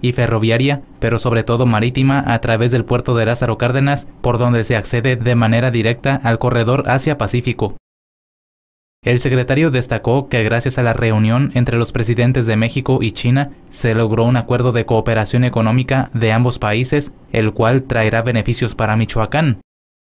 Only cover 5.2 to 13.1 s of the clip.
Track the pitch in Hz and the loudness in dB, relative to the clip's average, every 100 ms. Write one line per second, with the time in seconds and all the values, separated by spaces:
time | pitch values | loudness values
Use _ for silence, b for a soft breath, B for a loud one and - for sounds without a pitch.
5.2 | 117 120 113 117 127 117 110 120 139 135 | 0 2 4 2 2 0 0 0 -2 -2
6.2 | 117 113 123 120 113 135 - 135 156 143 | 0 0 0 0 2 0 0 0 0 -2
7.2 | 104 123 123 123 107 - _ _ _ _ | -2 -2 -4 -4 -6 -6 _ _ _ _
8.2 | _ _ _ _ _ _ _ _ - 123 | _ _ _ _ _ _ _ _ -2 0
9.2 | 135 127 127 135 160 127 117 113 - 131 | 2 0 0 2 2 0 -2 -4 0 0
10.2 | 135 123 110 117 131 127 120 113 117 110 | 0 -2 0 0 -2 0 0 0 2 2
11.2 | 107 120 143 123 120 117 113 117 113 117 | 2 2 0 0 0 0 -2 -2 0 2
12.2 | 120 131 113 107 117 143 127 131 113 | 2 2 0 0 0 -2 -2 0 0